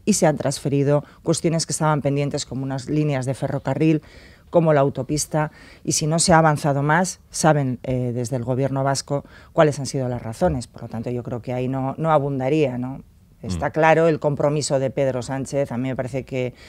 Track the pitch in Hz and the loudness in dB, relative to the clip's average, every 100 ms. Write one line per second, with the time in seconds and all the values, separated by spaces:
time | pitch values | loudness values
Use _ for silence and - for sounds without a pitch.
0 | - - 160 147 135 - 143 139 139 147 | -2 2 2 2 -2 -4 -2 0 2 2
1 | - - - 165 170 160 - 143 156 151 | -2 -6 -2 0 0 -2 -2 0 2 2
2 | 143 143 143 143 - 127 135 135 127 151 | 0 0 -2 -4 -6 -6 -6 -6 -2 0
3 | 151 135 127 131 139 143 - 135 160 156 | 0 0 -2 -4 -4 -4 -4 2 2 2
4 | - - - - _ 175 165 147 139 - | -2 -18 -20 -20 _ 2 4 4 2 0
5 | 123 151 - 156 151 - - - - 151 | -4 -4 -2 -2 -2 -6 -20 -10 -4 -2
6 | 151 165 - 160 160 147 151 139 147 160 | 0 0 6 6 6 2 0 0 2 2
7 | 185 - _ - 160 147 131 123 - 127 | 0 -4 _ 0 2 4 0 -4 -4 -4
8 | 123 120 117 131 117 127 135 135 135 127 | -2 -4 -4 -4 -2 -2 -2 0 0 -2
9 | - 143 - - - 165 156 143 131 139 | -4 -6 -6 -18 -2 2 2 2 -4 -4
10 | 127 120 113 113 180 135 - - 117 113 | -4 -4 -8 -2 0 0 -6 -14 -10 -8
11 | 120 123 120 120 123 127 127 135 131 131 | -4 -6 -6 -8 -6 -4 -4 -4 -4 -2
12 | 160 156 143 135 131 156 139 123 127 - | 2 2 2 -2 0 2 0 -2 -8 -10
13 | - _ _ _ - 87 143 156 160 160 | -16 _ _ _ -10 -4 -2 4 6 6
14 | 165 151 151 147 151 151 131 139 131 - | 4 2 0 0 0 0 0 0 0 0
15 | 135 123 117 135 127 143 139 120 131 127 | 0 -2 -4 -6 -4 -4 -2 -4 -4 -4
16 | 123 131 - 131 123 - | -6 -8 -6 -4 -4 -8